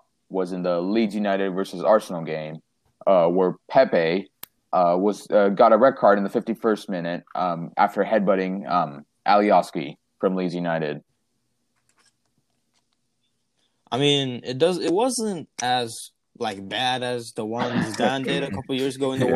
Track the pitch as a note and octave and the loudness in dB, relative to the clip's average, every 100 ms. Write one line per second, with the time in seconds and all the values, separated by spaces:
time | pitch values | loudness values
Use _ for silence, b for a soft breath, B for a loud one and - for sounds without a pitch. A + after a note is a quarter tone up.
0 | _ _ - F#2 F2+ F2+ F2+ F2 F#2 A2 | _ _ -8 -4 -4 -4 -2 -2 0 0
1 | G#2+ G#2 G2+ G2 G2 F2+ F#2+ F2+ E2+ G#2+ | 0 0 -2 0 -2 -4 -6 -2 2 2
2 | - F2 E2 D#2 D#2 D#2+ _ _ _ - | 2 -8 -6 -8 -8 -14 _ _ _ -4
3 | - F#2 E2+ F2+ F2+ - - C3+ C3 F#2 | 2 4 4 2 0 -2 0 2 4 2
4 | E2 F2+ - _ - _ _ F#2 F2 F2+ | 0 0 -4 _ -20 _ _ 0 2 2
5 | G#2 F#2+ - G#2 G2+ G2 A#2 A2 C3 - | 0 -2 0 2 4 6 6 8 4 6
6 | A2 G2+ G2 A#2+ A#2 G#2+ A2+ G#2 - F#2 | 4 4 2 -2 -4 -2 0 0 -4 -6
7 | E2+ F2 - - F2+ E2+ E2+ - - - | -4 -6 -8 -4 -4 -4 -4 0 2 2
8 | F#2+ A2 G2 F#2+ F#2 F#2+ C2+ F2 D#2 C#2+ | 0 0 2 0 -2 -6 -2 -2 -2 -6
9 | - _ - G#2 G#2 F#2 - F2+ D2 - | -20 _ 2 4 4 4 2 -4 -8 -10
10 | _ _ G2 F#2 F2+ F2 F2 E2 D2+ D2 | _ _ -2 -2 -4 -4 -4 -2 -4 -6
11 | - _ _ _ _ _ _ _ _ _ | -14 _ _ _ _ _ _ _ _ _
12 | _ _ _ _ _ _ _ _ _ _ | _ _ _ _ _ _ _ _ _ _
13 | _ _ _ _ _ _ _ _ - A#2+ | _ _ _ _ _ _ _ _ -6 0
14 | C#3+ C#3+ C3 B2 - C3 E3 F3+ E3 F3 | 2 2 -2 -6 -8 0 0 2 0 0
15 | C4 B3 A3 F3 B2+ - B2+ B2 A#2 A2+ | 0 0 -4 -6 -10 -6 -2 -2 -2 -8
16 | - _ _ - A2+ G2 G2 G#2+ B2+ B2+ | -18 _ _ -8 -8 -6 -6 -4 -2 -2
17 | B2 B2 A#2 - G#2+ A#2 B2 A#2+ A2 G#2+ | -4 -6 -8 -8 -6 -4 -4 -2 -4 -2
18 | A#2+ C3+ C3 C#3 C#3 - C3 C3 C3+ C3 | -2 -2 -2 -4 -4 -8 -6 -4 -4 -2
19 | C3+ C3 - | -4 0 0